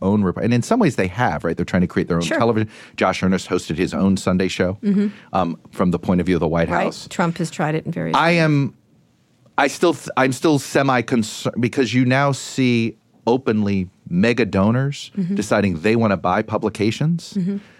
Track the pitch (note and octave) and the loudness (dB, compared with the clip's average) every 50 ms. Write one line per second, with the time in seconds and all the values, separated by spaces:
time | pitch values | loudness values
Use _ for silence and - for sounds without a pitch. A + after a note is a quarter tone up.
0 | F2+ F#2+ G#2 G#2+ G2 F2+ E2 F#2 F2 A2+ A#2+ A#2+ A#2 - A#3 B3+ G#3+ D3 - - | -2 0 2 2 2 0 0 -2 0 0 0 0 0 2 2 2 2 2 2 0
1 | F#2+ F#2 F2+ A2+ B2 G#2+ D#2 - - E2+ E2 - F2 - - F#2 F2+ E2 - F#2 | -2 -2 -2 -2 -2 -2 -2 -2 -2 -4 -2 -2 -2 -2 0 0 0 0 0 -2
2 | E2 - E2+ E2+ D#2+ - D#4+ - A#2 A#2 A2+ A2 G#2+ G#2 - - - - - - | -2 0 0 -2 -2 -2 0 0 2 2 2 0 -2 -4 -6 -12 -20 -12 -4 0
3 | G#2 F#2 F#2 - G2 F#2 F#2+ F2+ - - F#2 F2 - - E2 D#2+ F#2 E2 - D2+ | 0 0 0 0 0 0 0 0 -2 -2 -4 -4 -2 -4 -4 -2 -2 -2 0 0
4 | F#2 G2 F#2+ F2+ - F#2+ F#2 F#2 F#2+ F2+ - - F#2+ F2+ F#2+ - - G3+ F#3+ G3+ | 2 2 2 0 0 0 0 0 0 0 0 -2 -2 -2 -2 -4 -2 0 0 2
5 | G3+ G#3+ G3+ - - - - F#2 F2+ E2+ D#2+ - - - - - G2 F2+ E2+ E2+ | 0 -2 -4 -8 -10 -4 -2 -2 -2 -2 -4 -8 -12 -10 -4 -2 0 0 0 0
6 | - - F#2 F2+ E2+ F#2+ F2+ E2 E2+ D#2 E2 E2+ E2 D#2+ E3+ F3 F#3+ E3 - - | 0 0 0 0 2 0 0 0 0 0 0 0 0 0 0 0 0 -2 -4 -8
7 | - - - - F3+ E3+ E3+ - E3+ D#3+ - - D#3+ D#3 D#3 D#3+ - - E3+ F3 | -12 -10 -4 -2 -2 -2 -2 -4 -6 -8 -6 -4 -4 -2 -2 -4 -4 -6 -8 -6
8 | E3 - - C3+ D#3 E3+ F3 E3+ D#3+ D#3 D3 C#3+ C#3 G#2+ - _ _ _ _ _ | -4 -2 0 2 2 2 2 2 2 2 2 2 0 -2 -4 _ _ _ _ _
9 | _ _ _ _ _ _ _ _ _ _ _ - C#3 C#3+ - - F3+ E3+ D3+ - | _ _ _ _ _ _ _ _ _ _ _ 0 0 0 0 2 2 2 2 0
10 | - - - C3 C3 C3+ C3 - - E3 D3+ C3+ - - - D3+ C3+ C#3 B2+ B2 | -4 -6 -2 0 0 0 0 0 2 2 2 2 0 0 0 2 2 2 2 0
11 | A#2+ - C3 A#2+ G#2+ - - - - - - - B2 A#2 - C#3+ C3 G#2 A2+ B2+ | 0 0 0 0 0 -2 -4 -8 -6 -6 -4 -2 -2 -2 0 0 0 2 2 2
12 | C3 B2 C3 C#3 C#3+ C#3+ C3 - - - - - C3 B2 A#2+ A#2 A2+ A2+ - _ | 2 4 4 2 2 2 0 -2 -6 -8 -4 0 2 2 2 2 0 -2 -4 _
13 | _ _ _ _ - - - C3 - A#2 A2 G#2+ G#2 G2+ G2+ F#2+ F2+ F2+ - _ | _ _ _ _ 0 0 0 2 2 0 0 0 2 0 0 0 -2 -4 -8 _
14 | - - E2+ F2+ G#2 A#2 A#2+ B2 A#2 F#2+ G2+ F#2+ F#2+ G#2+ A#2 B2+ C3+ C#3 C#3+ - | -10 -4 0 2 2 2 2 2 0 0 2 2 2 4 2 2 0 -2 -4 -8
15 | - - - G3+ F#3 E3+ G3+ G3+ - - A#2+ G#2+ G2+ G2 E2+ D#2 E2+ G#2+ A2+ A#2 | -12 -10 -6 -4 -4 -2 -2 -2 -2 0 0 2 2 0 0 0 0 2 2 2
16 | A2+ G#2 G2 E2+ - F2+ F2+ G#2+ A2 - - G2+ F#2+ G#2+ - - G2+ A2+ A2+ - | 2 2 2 0 0 0 0 0 0 -2 -2 -2 -2 -2 -2 -2 -2 -2 -2 0
17 | D3 D#3+ E3+ E3 - - - G3+ E3+ F#3+ G3+ G3+ - - - _ | 0 0 -2 -2 -4 -6 -6 -4 -4 -4 -4 -6 -8 -14 -20 _